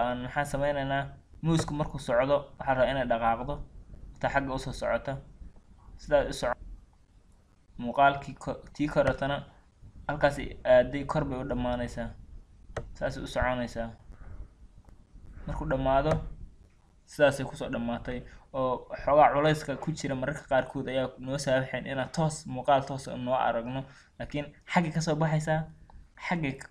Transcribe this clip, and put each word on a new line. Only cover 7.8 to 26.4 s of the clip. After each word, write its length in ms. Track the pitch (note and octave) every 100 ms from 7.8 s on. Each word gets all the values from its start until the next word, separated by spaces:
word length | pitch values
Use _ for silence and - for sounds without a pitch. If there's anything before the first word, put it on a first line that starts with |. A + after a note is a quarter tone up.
| A#2+ B2+ C#3 C#3 - -
ko-, 240 | - B2 -
tii 140 | - D3
koratana 500 | D#3 C3+ B2+ C3+ C#3+ - - _ _ - - -
halkaas 300 | D3 D3 C3+
ay 100 | B2 - -
aaday, 380 | B2+ B2+ C#3+ C#3
kor 180 | D#3 C#3+
bay 140 | B2+
u 40 | B2+
dhammaanaysaa. 600 | A#2+ B2 B2 A#2+ - A#2 - - - - - - - A#2+
Saas 240 | - C#3+ C3
u 100 | B2+
soconaysaa. 600 | B2+ B2 B2+ A#2+ A#2 A#2 A2+ - - - - - - - - - - - - - - -
Markuu 180 | - D3+
dhammaado, 420 | C3 C3 C3+ D3 D#3 - - - - - _ _ _ -
sidaasay 400 | - C#3+ C#3 C3+
ku 100 | C3+
soo 140 | C#3
dhammaatay. 520 | B2 A#2 A#2 - B2 A#2+ - -
Oo 340 | C3+ B2+ A#2+ - - -
xoogaa 280 | D3 C3+
culayska 420 | C3+ D#3 D3+ - C3
ku 140 | -
jira 240 | D#3 C#3 C3
mararka 280 | C3 D3+ -
qaarkood 380 | C3 - C#3+ A#2+
ayaa 200 | C3 B2+ -
noo 200 | C3 C#3
saamaxayn 480 | C#3+ C3 C3 B2+ B2
inaan 220 | C3+ B2
toos, 360 | - D#3 D3+ -
muuqaal 340 | B2+ B2 C#3 C3+
toos 220 | C3+ C3+
ah 100 | B2
noo 160 | B2 B2+
aragno. 460 | A#2 A#2 A#2 C3 C3+ - _ -
Laakiin 260 | A#2 D3 C#3+ - -
xaggay 260 | F3+ E3+
ka 100 | D#3+
soo 140 | D#3+ D3+
baxaysaa, 460 | D#3+ D#3 D#3 D#3 D#3+ - - - - - -
xaggay 260 | F3